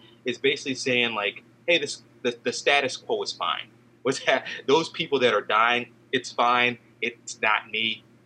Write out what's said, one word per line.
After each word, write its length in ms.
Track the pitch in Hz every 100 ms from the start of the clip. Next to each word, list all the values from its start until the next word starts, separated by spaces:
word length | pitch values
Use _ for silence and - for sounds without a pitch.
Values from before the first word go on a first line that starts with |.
| - _
is 140 | 127 120
basically 360 | 135 147 143
saying, 400 | 127 - 123 120
like, 300 | 110 101 95 - _ -
"Hey, 120 | 170
this, 240 | 143 - - _
the, 140 | 123 120
the 100 | 123
status 440 | 117 - 143 131 -
quo 260 | - 110
is 100 | 98
fine." 360 | - 87 - - _ _ _ 123
What's 160 | 135
ha-, 180 | - 131 - - -
those 220 | 147 170
people 300 | - 165 135
that 160 | 123
are 80 | 107
dying, 500 | - 107 117 120 120 - _
it's 200 | 127 -
fine. 460 | - 120 123 120 117 _ _
It's 360 | 117 - - -
not 280 | 110 107 -
me. 340 | 110 113 107 _ _